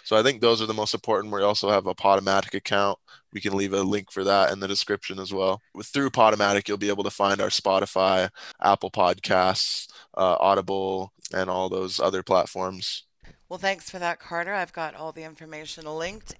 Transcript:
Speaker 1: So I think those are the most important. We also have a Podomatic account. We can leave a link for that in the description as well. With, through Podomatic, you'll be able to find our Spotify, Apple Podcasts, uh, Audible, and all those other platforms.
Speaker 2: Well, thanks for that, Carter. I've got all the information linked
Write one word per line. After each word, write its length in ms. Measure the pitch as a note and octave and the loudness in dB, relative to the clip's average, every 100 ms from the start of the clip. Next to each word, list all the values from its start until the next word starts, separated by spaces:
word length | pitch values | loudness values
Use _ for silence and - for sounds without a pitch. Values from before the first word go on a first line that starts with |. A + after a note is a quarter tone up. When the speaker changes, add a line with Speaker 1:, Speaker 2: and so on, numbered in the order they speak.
Speaker 1:
So 140 | - A2 | 0 2
I 80 | |
think 160 | B2 A#2+ | 4 4
those 200 | A#2 A2+ | 2 2
are 60 | A2 | 0
the 80 | |
most 180 | A2 G#2+ | -2 -2
important. 400 | A2 - G#2 G#2+ | -4 -2 -2 -2
We 100 | G2+ | 0
also 280 | G2+ G#2 G2 | 2 2 2
have 160 | G2+ F#2+ | 2 0
a 80 | |
Podomatic 600 | F#2 G2 G2 G2 G2 - | 0 4 4 4 0 0
account. 440 | G2 - G2+ G2+ F#2+ _ - _ | -6 -2 0 0 -2 _ -20 _
We 80 | G#2 | -8
can 160 | G2+ G2 | -4 -2
leave 160 | G2 | -2
a 120 | G2 | -2
link 260 | F#2+ G#2 F#2+ | -2 -4 -6
for 140 | G2 | -4
that 260 | G2 G2 F#2+ | 2 4 4
in 80 | G2 | 0
the 80 | G2 | -4
description 540 | G2 - G2+ - F#2+ | -4 -2 -4 -6 -10
as 120 | F#2+ | -6
well. 300 | G2 F#2+ G2 _ - | -2 0 -2 _ -16
With, 100 | G#2 | -8
through 240 | C#3 C3+ | -4 0
Podomatic, 560 | - A2 G#2 G2+ G2+ - | 4 6 6 4 2 0
you'll 100 | G#2 | -2
be 120 | G#2 | -2
able 160 | G2+ | -2
to 60 | G2 | -2
find 300 | - G2 G2 | 0 0 2
our 100 | G2 | 0
Spotify, 800 | - G2 F#2+ G2 F#2+ F#2+ F#2 F#2 - - - | 0 2 2 2 2 4 4 0 -4 -18 0
Apple 300 | G2 G2 G2 | 2 2 0
Podcasts, 960 | - F2+ F2+ - F#2 F#2 F#2+ - - - - - - | 2 2 2 0 2 4 2 -2 -4 -10 -18 -10 0
uh, 180 | F#2 F2 | 2 4
Audible, 720 | F#2+ G2 F#2+ G2 F#2+ F#2+ F#2+ _ - | 4 4 0 -4 -2 -4 -6 _ -8
and 160 | F#2 F#2 | -4 -2
all 200 | F#2 F#2 | -2 -2
those 320 | F#2+ F#2 - | -4 -4 0
other 240 | F2 F#2 | 0 0
platforms. 800 | - F#2 D2+ F2+ F#2 F#2 - - - _ - - - | 2 2 2 -2 -6 -6 -10 -10 -14 _ -20 -20 -18
Speaker 2:
Well, 100 | F3 | -6
thanks 320 | G3 F#3+ - | -4 -4 -8
for 80 | F#3 | -6
that, 220 | F3 E3 | -6 -6
Carter. 340 | - E3+ F3 | -8 -8 -6
I've 180 | G3+ F3 | -6 -6
got 220 | - D#3 | -8 -10
all 160 | - D#3+ | -10 -14
the 140 | D#3 | -12
information 600 | D#3+ D3+ D#3+ D#3 D#3 - | -16 -18 -18 -16 -16 -14
linked 500 | D#3 D#3 E3+ G#3+ - | -10 -8 -8 -10 -16